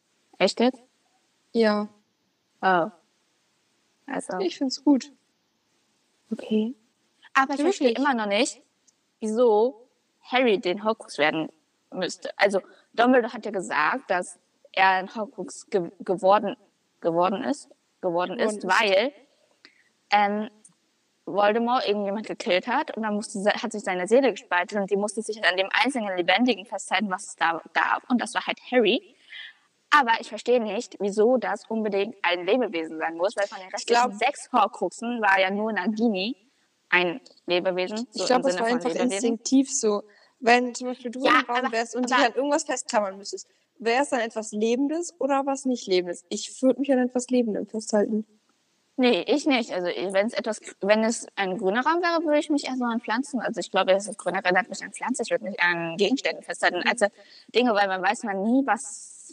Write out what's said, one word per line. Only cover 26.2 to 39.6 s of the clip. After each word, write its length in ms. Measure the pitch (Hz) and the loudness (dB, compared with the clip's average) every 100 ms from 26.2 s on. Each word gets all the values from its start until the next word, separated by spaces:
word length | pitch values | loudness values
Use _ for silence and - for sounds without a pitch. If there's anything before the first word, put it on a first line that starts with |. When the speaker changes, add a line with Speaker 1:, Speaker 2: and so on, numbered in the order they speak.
| 175 190 254 190 190 | 0 2 2 0 -4
Speaker 1:
festhalten, 440 | 196 - 190 208 | -12 -4 -2 -2
was 160 | 185 - | -6 -8
es 80 | - | -2
da 240 | 165 165 - | -2 -2 -4
gab. 360 | - - - - | -2 0 -2 0
Und 100 | 240 | -2
das 140 | 220 | -2
war 120 | 185 - | -6 -4
halt 120 | - - | -6 0
Harry. 440 | 254 285 285 - _ - - - - _ _ - 302 | 2 4 2 -4 _ -20 -18 -18 -20 _ _ 0 2
Aber 160 | 240 226 | 4 0
ich 80 | - | -4
verstehe 320 | 214 - 247 | -6 2 2
nicht, 360 | 214 190 - - | 2 -4 -8 -6
wieso 360 | 196 208 196 214 | -2 4 4 4
das 300 | 185 208 - | 0 -6 -6
unbedingt 480 | 226 214 196 202 - | -4 -2 -2 -2 -2
ein 240 | 175 180 175 | -2 0 2
Lebewesen 520 | 247 214 170 160 160 | 2 0 -4 -6 -6
sein 180 | 160 165 | -6 -2
muss, 200 | 190 - | -2 -2
weil 100 | 202 | -6
von 120 | 208 | -6
den 100 | 185 | -12
Speaker 2:
Ich 60 | |
Speaker 1:
restlichen 260 | 202 - 240 | -8 0 2
Speaker 2:
glaub 120 | 247 | 2
Speaker 1:
sechs 360 | 202 247 - - | 0 -2 -2 -2
Horcruxen 680 | 247 208 - 185 - 233 240 | 0 0 0 -6 -4 -8 -2
war 180 | 208 190 | 2 4
ja 100 | 190 | 2
nur 220 | 202 220 | 0 -2
Nagini 640 | 202 180 214 233 190 202 285 _ _ _ _ - | -2 -2 0 0 2 -2 -6 _ _ _ _ 0
ein 320 | 180 180 160 - _ - | 2 2 -2 -10 _ -2
Lebewesen, 520 | 175 180 180 185 214 247 | 0 0 -2 -2 -4 -8
so 120 | - | -4
Speaker 2:
Ich 40 | 190 | 0
glaub, 120 | 247 | 2
Speaker 1:
im 40 | |
Speaker 2:
das 80 | - | 2
Speaker 1:
Sinne 100 | 180 | 0
Speaker 2:
war 60 | 226 | 0
Speaker 1:
von 80 | 247 | 0
Speaker 2:
einfach 100 | 247 | -2
Speaker 1:
Lebewesen. 220 | - 262 | -2 -2
Speaker 2:
instinktiv 600 | 196 233 226 - 269 | 0 -2 -2 2 2